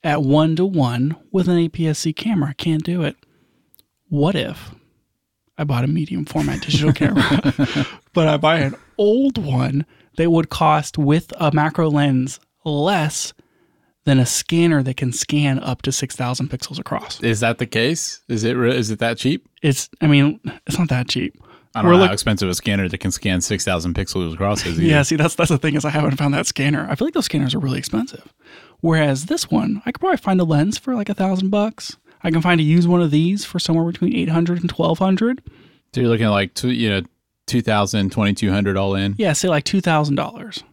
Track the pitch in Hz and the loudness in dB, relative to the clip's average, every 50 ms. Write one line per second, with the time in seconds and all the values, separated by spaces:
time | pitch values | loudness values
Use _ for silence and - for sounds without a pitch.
0 | - 165 147 151 147 131 139 151 156 160 160 156 180 196 190 165 135 120 120 120 | -2 -2 -2 0 2 2 4 4 4 2 2 0 0 0 2 0 0 0 0 0
1 | 127 147 160 - - _ - 190 175 180 175 170 170 165 - - 165 160 151 - | -2 -2 -2 -6 -12 _ -2 0 2 2 2 2 2 0 -2 -2 -2 -2 -2 -2
2 | - 165 151 - - 226 226 180 139 147 139 - - 170 156 156 160 - 175 180 | -4 -4 -4 -4 -4 -2 0 0 -2 -2 -4 -4 -2 -2 -2 0 -2 -2 -2 -2
3 | 160 143 - _ _ _ _ _ _ _ _ _ _ _ _ _ _ _ _ _ | -2 -4 -6 _ _ _ _ _ _ _ _ _ _ _ _ _ _ _ _ _
4 | _ _ 165 143 147 170 196 170 - - 156 - - - - - _ _ _ _ | _ _ 0 0 2 2 0 -2 -4 -6 -8 -12 -16 -20 -20 -20 _ _ _ _
5 | _ _ _ _ _ _ _ _ _ _ _ - 151 143 135 120 123 135 151 170 | _ _ _ _ _ _ _ _ _ _ _ -8 -4 -2 -2 0 0 0 0 -2
6 | 151 - 185 180 151 - - 156 151 143 135 131 - - - - 147 151 139 - | -2 -2 -4 -6 -6 -4 -4 -4 -2 -2 -4 -6 -4 -2 0 2 4 2 2 2
7 | - - 214 277 - - - - - 139 127 - 139 - - 143 139 - - - | 2 2 2 2 2 2 2 2 2 0 0 0 -2 -2 0 -2 -4 -4 -6 -20
8 | _ _ _ 175 160 156 151 147 156 156 165 165 143 139 - - - _ _ - | _ _ _ 2 2 2 2 2 4 2 2 4 2 -2 -4 -8 -16 _ _ 0
9 | 202 208 214 247 269 277 254 233 175 147 131 123 127 135 139 143 151 _ _ _ | 2 4 4 4 2 0 0 -2 -4 -2 0 0 0 0 0 -2 -4 _ _ _
10 | _ _ _ - 160 170 165 165 160 - - - 170 151 156 151 147 - - - | _ _ _ 0 2 4 4 2 2 0 -2 0 2 2 2 2 0 -4 -4 -2
11 | 147 139 147 170 - - - - 170 151 143 160 151 156 151 - 165 156 147 147 | 2 2 2 2 0 -4 -8 -2 0 2 2 2 0 0 0 0 0 2 2 2
12 | 143 143 135 127 127 135 - - _ _ _ _ _ 160 147 143 147 180 202 180 | 2 4 2 2 0 -2 -8 -14 _ _ _ _ _ -4 -2 0 0 0 0 0
13 | 151 151 - - - - - _ _ _ _ _ _ _ _ _ _ _ _ _ | 0 -2 -4 -6 -8 -10 -12 _ _ _ _ _ _ _ _ _ _ _ _ _
14 | _ 151 139 131 123 123 - - - - 165 165 170 170 160 147 131 135 127 - | _ 2 4 4 4 2 0 -4 -4 0 2 2 4 4 4 2 0 -2 -4 -4
15 | 139 127 120 - - - 147 147 147 139 135 131 - - 113 - - 139 135 - | -4 -4 -4 -4 -4 -2 0 0 2 2 0 -2 -2 -4 -6 -4 -4 -4 -4 -4
16 | - 131 - - 127 123 127 - 127 - - 131 - - 143 160 - - - - | -6 -8 -6 -6 -4 -4 -4 -4 -4 -6 -6 -8 -10 -10 -12 -12 -8 -8 -8 -8
17 | - - - - - 117 113 104 117 113 113 - 123 - - 110 113 131 165 160 | -8 -10 -12 -4 0 0 0 2 0 -2 0 -2 -4 -4 -2 -2 0 0 -2 -2
18 | - - - - _ - 123 110 110 113 123 123 120 117 131 127 113 107 110 101 | -6 -8 -10 -12 _ -6 -4 -2 0 0 0 2 2 2 2 0 0 -2 -2 -2
19 | 117 117 117 - - 131 160 - _ _ _ _ - 156 135 - - - - _ | -2 -2 -2 0 0 -2 -2 -2 _ _ _ _ 0 0 0 0 -2 -10 -6 _
20 | - 151 147 143 139 147 156 - _ - - - _ - - - 175 151 131 123 | 4 4 6 6 6 4 2 -2 _ -12 -12 -12 _ -6 -2 -2 0 0 0 -2
21 | 123 - - 123 - - - _ - - - - _ _ _ 120 - 180 175 185 | -2 -2 -4 -4 -4 -6 -8 _ -20 -20 -20 -20 _ _ _ 0 4 6 6 6
22 | 190 180 104 104 - 123 107 95 101 92 87 - - - 101 98 98 90 - 90 | 6 4 2 0 0 0 0 0 0 -2 -2 -2 -2 -2 0 0 0 -2 -4 -4
23 | - 98 - - - 104 92 90 85 - 107 95 - - 92 87 80 90 85 101 | -4 -4 -4 -2 -2 -2 0 0 0 -2 -4 -4 -2 -2 -2 -2 -2 -2 -2 -2
24 | 98 - - 95 90 82 80 82 98 101 104 101 - 90 85 80 170 165 156 147 | -4 -4 -4 -4 -4 -4 -4 -4 -2 -2 -2 -2 -4 -4 0 2 2 4 4 4
25 | 139 - 160 151 151 - - - 170 151 160 131 - 156 143 147 - 151 143 151 | 2 2 0 0 0 0 0 0 0 0 0 0 0 0 -2 0 -2 -2 -2 0
26 | 151 - 135 135 151 143 139 139 - - - - - 143 151 - 151 - 147 - | 0 0 0 0 0 0 0 0 -2 -4 -4 -2 0 0 0 0 -2 -4 -2 -2
27 | 226 320 - 339 - - - 151 139 131 - - 139 135 - - 131 - - 214 | -2 -2 -2 -2 -4 -2 -2 -2 -2 0 -2 -2 -2 -2 -4 -4 -6 -4 -4 -4
28 | 240 269 - - - - _ _ _ - - - - - _ _ - 165 160 160 | -4 -4 -8 -18 -20 -20 _ _ _ -20 -20 -20 -20 -20 _ _ 0 2 2 2
29 | 151 143 135 135 147 190 302 339 - - - - - - 220 202 - 240 247 - | 2 2 0 -2 -2 -4 -4 -4 -2 -2 -2 0 0 0 -4 -4 -4 -8 -6 -2
30 | - 381 359 - - 202 190 185 175 160 156 147 151 202 214 - - - 254 233 | 0 0 0 0 0 0 2 2 2 2 2 2 2 0 -2 -4 -4 -4 -4 -4
31 | 202 - 202 - 190 190 190 185 190 190 202 208 208 220 220 - - - - _ | -4 -4 -4 -2 -2 -2 0 -2 -2 0 0 0 0 -2 -4 -8 -16 -16 -16 _
32 | _ _ _ _ - 175 160 165 160 180 175 165 156 151 160 175 170 170 175 175 | _ _ _ _ -4 0 0 2 2 4 4 4 4 4 4 4 6 4 4 4
33 | 175 156 147 151 160 175 196 202 - - - 175 - - 165 165 165 170 165 - | 2 4 4 2 2 2 0 -2 -6 -6 -6 -6 -2 0 0 0 0 -2 -2 -2
34 | 180 - - - - 165 160 165 170 170 175 175 170 175 - - 170 165 165 160 | -2 0 0 0 -2 0 0 0 2 0 0 -2 -2 -4 -2 -2 0 0 0 0
35 | 190 190 190 180 220 233 262 262 _ - - - - - _ _ _ _ - 127 | 2 2 2 2 2 0 -2 -4 _ -20 -20 -20 -20 -20 _ _ _ _ -4 0
36 | 123 117 117 110 113 107 104 101 101 90 _ - - 123 127 117 117 110 101 98 | 2 2 2 2 2 2 2 2 0 -2 _ -4 -4 -2 -2 0 0 0 0 0
37 | 87 - _ _ _ _ _ _ _ - 127 123 110 - 107 104 101 95 - 107 | -2 -6 _ _ _ _ _ _ _ -2 -2 -2 0 2 2 2 2 2 0 0
38 | 98 95 - - 107 101 101 - - 101 95 101 101 101 95 98 98 98 98 98 | 0 0 0 0 0 0 0 0 0 0 0 2 0 0 0 0 0 0 -2 -2
39 | 98 98 101 104 220 180 147 - - 180 165 147 - - - 196 180 180 165 156 | -2 -2 -2 -2 0 0 0 0 0 0 0 0 -2 0 -2 0 0 2 0 0
40 | 151 147 143 - 147 147 226 - - 220 - - - _ | 0 0 0 -2 -4 -6 -10 -14 -16 -14 -14 -16 -16 _